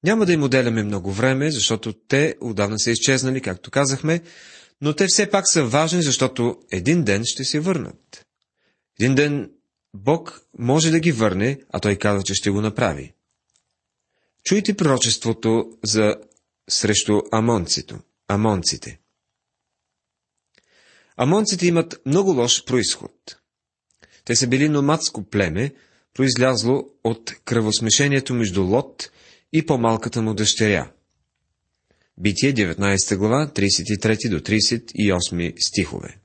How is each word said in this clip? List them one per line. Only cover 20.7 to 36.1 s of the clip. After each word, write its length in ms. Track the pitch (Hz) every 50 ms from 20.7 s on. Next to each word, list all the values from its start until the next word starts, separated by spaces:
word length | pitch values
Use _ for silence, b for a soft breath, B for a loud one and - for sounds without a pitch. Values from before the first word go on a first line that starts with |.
| b b b b b b b b b
Амонците 500 | b 120 131 175 214 214 208 196 170 175
имат 340 | 175 170 170 165 165 - - _
много 240 | 131 143 185 196 190
лош 340 | 170 123 120 120 - - -
произход. 720 | - 123 123 107 - - - - - _ _ _ - - _ _ _ _ _ _ _ _ _ _ _ _ b b b b b b
Те 120 | - 117
са 100 | - 135
били 220 | 120 123 131 147 151
номадско 560 | 151 143 139 143 156 165 - - - 214 202
племе, 500 | _ - 104 98 82 78 92 123 143 b b b b b b b b _
произлязло 760 | - 131 135 120 117 127 131 131 110 104 120 131 139 - - _ _ _
от 280 | 113 117 - - - - - _
кръвосмешението 920 | - 113 117 110 107 107 - 113 110 101 - 143 143 139 135 131 - 127
между 280 | 120 113 101 90 98
Лот 480 | 95 90 101 131 139 - - _ - - b b b b b b b b
и 140 | - 160 156
по-малката 560 | - 151 123 117 113 113 110 - 117 - 120
му 120 | 110 110 107
дъщеря. 580 | 101 107 104 - - 110 107 101 82 67 - _ _ _ _ _ _ _ _ _ _ _ _ _ _ _ _ _ _ _ _ _ _ _ _ _ -
Битие, 340 | 90 104 98 - - 139
деветнайсета 640 | 135 117 101 87 82 98 101 98 98 95 - - 107
глава, 360 | 92 101 107 117 139 156 147
тридесет 360 | - - 98 98 92 - 85 107
и 100 | 107 92
трети 300 | - 110 110 107 - 120
до 120 | 98 78
тридесет 500 | - - 104 107 101 - 120 117 - - -
и 180 | - 107 101
осми 420 | 92 90 87 - 87 87 85 85 85 -
стихове. 600 | - - - - 90 - - 50 50 50